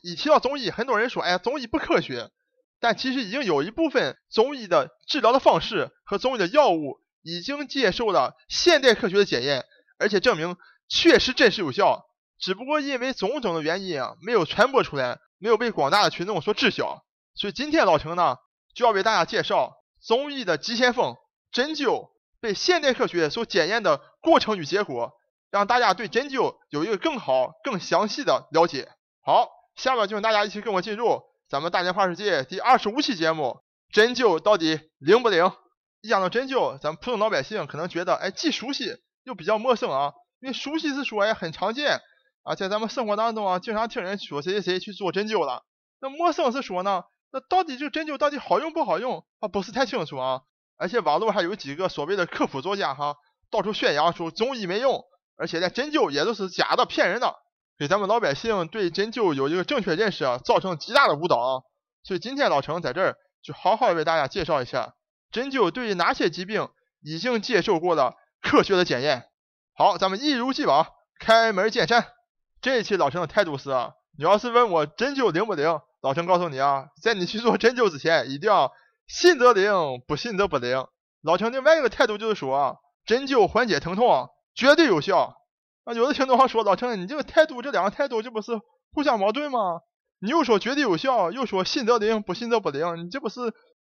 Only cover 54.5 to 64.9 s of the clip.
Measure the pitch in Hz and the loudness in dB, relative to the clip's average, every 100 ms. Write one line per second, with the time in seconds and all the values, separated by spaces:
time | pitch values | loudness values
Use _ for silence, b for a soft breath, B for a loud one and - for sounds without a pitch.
54.5 | 254 185 202 269 185 - _ _ - 160 | -2 -4 0 0 -2 -6 _ _ -10 -6
55.5 | 165 180 202 294 294 196 143 180 220 190 | -2 -2 -2 -2 0 0 2 -2 -2 -6
56.5 | - 139 170 240 - 214 214 226 - _ | -2 0 0 0 0 0 0 -2 -4 _
57.5 | _ _ - 143 196 196 233 175 143 226 | _ _ -8 -2 0 2 2 0 -2 -2
58.5 | 202 165 220 180 165 214 240 196 139 135 | -2 -2 -2 -2 -2 -4 0 0 2 0
59.5 | 175 175 285 180 160 214 - 139 123 - | -2 -2 -2 0 0 0 0 -2 0 0
60.5 | 196 190 165 - 262 254 147 170 120 127 | 0 0 -6 0 4 4 2 0 0 0
61.5 | 131 - _ _ _ - 180 226 277 247 | -2 -6 _ _ _ -8 -8 -6 -2 0
62.5 | 143 139 170 151 135 175 - _ _ - | 0 -2 -4 -4 -2 -2 -2 _ _ -16
63.5 | 143 180 214 240 170 156 165 139 202 170 | -4 0 2 2 2 0 0 -2 -4 -2
64.5 | 147 123 135 117 | -2 -2 -4 -6